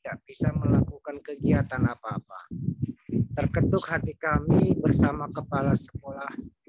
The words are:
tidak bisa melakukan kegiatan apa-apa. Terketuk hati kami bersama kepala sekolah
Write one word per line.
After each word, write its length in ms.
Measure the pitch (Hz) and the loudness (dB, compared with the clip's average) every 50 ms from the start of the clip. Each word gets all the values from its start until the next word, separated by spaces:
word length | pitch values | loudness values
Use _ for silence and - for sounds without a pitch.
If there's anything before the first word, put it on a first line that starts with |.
tidak 180 | - 127 - - _ | -12 -12 -12 -12 _
bisa 240 | - 403 - - - - - | -12 -4 0 0 2 2 2
melakukan 640 | - - - - - - - - - - 143 143 - | 2 4 4 4 4 2 -2 -12 -12 -12 -12 -12 -10
kegiatan 640 | - 147 139 143 - - 139 131 - 131 127 131 | -12 -8 -2 2 4 4 4 2 0 0 0 0
apa-apa. 640 | 123 120 - - 110 104 98 - - 95 90 90 - - - - - - - - - - _ _ - - - 113 - | 0 -2 -4 -8 -8 -8 -8 -10 -12 -18 -18 -14 -12 -10 -6 -6 -4 -4 -4 -6 -6 -8 _ _ -2 0 0 0 0
Terketuk 560 | - 143 - - - 170 135 123 - 190 - | -2 -2 -2 0 2 2 2 2 2 0 0
hati 240 | - 165 156 - - - - | -2 -4 -4 -4 -4 -8 -4
kami 560 | - 156 151 147 147 160 - - - 185 - | -2 0 0 2 4 4 4 4 6 4 2
bersama 560 | - 156 156 - - - 143 147 151 147 - | 2 2 2 4 4 4 2 2 -2 -6 -8
kepala 400 | - 151 - - 147 139 139 139 | -8 -8 -6 -4 -2 0 2 2
sekolah 640 | 131 127 - - - - 135 277 269 139 139 139 - - - - _ _ _ | 2 0 -2 -6 -14 -14 -12 -12 -12 -10 -10 -10 -10 -12 -14 -14 _ _ _